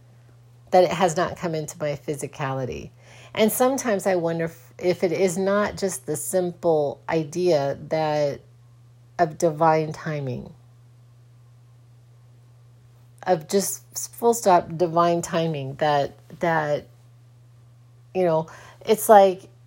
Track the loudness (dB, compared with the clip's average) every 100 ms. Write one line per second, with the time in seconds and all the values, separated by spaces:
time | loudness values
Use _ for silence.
0 | _ -20 -20 -20 -20 -20 2 4 4 2
1 | 0 0 -4 -4 -6 -6 -8 -8 -6 -6
2 | -8 -8 -10 -8 -6 -6 -6 -10 -14 -20
3 | -20 -20 -10 0 0 2 0 0 -2 -2
4 | 0 0 0 -2 -6 -8 -20 -6 -2 0
5 | 0 0 0 0 0 0 -2 -4 -6 -6
6 | -8 -8 -4 -2 -2 -2 0 2 0 -4
7 | -4 -4 -4 -2 2 2 0 -4 -4 -2
8 | -2 0 -2 -4 -12 -20 -20 _ _ _
9 | _ -2 -2 0 -2 2 2 2 0 -6
10 | -8 -8 -6 -8 -12 -20 -20 -20 -20 _
11 | _ _ _ _ -20 _ _ _ _ -20
12 | -20 -20 -20 -20 -20 -20 -20 -20 -20 -20
13 | -20 -8 -2 -2 0 -2 -2 -6 -12 -14
14 | -14 -2 0 2 4 4 2 -2 -2 2
15 | 2 0 -2 -2 -2 -4 -8 -4 0 0
16 | -2 -6 -20 -6 -2 0 0 -4 -6 _
17 | _ _ _ _ _ _ -20 _ _ -20
18 | -10 -2 0 0 -2 -10 -20 -8 0 0
19 | 6 8 8 4 -8 -20